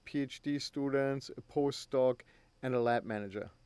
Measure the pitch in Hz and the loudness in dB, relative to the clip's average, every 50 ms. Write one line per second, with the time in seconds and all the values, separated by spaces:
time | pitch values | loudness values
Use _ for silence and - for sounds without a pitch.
0 | - - - 147 139 127 - - - 147 143 143 - - - 147 139 139 135 139 | -8 -4 -2 -2 -2 -2 -6 -8 -4 -4 -4 -4 -4 -6 -4 -4 -2 0 2 2
1 | 135 139 139 139 - - - - - - - 147 143 143 139 - - - - 131 | 2 2 0 -4 -6 -10 -14 -14 -12 -6 -2 0 0 0 0 -4 -6 -2 2 4
2 | 127 127 123 - - _ - _ _ _ _ _ - 131 127 123 117 120 120 117 | 4 4 4 0 -4 _ -20 _ _ _ _ _ -4 0 2 2 4 4 4 2
3 | - 107 110 104 104 98 95 104 - 87 - _ _ | 2 -2 -4 -4 -4 -6 -6 -8 -8 -10 -14 _ _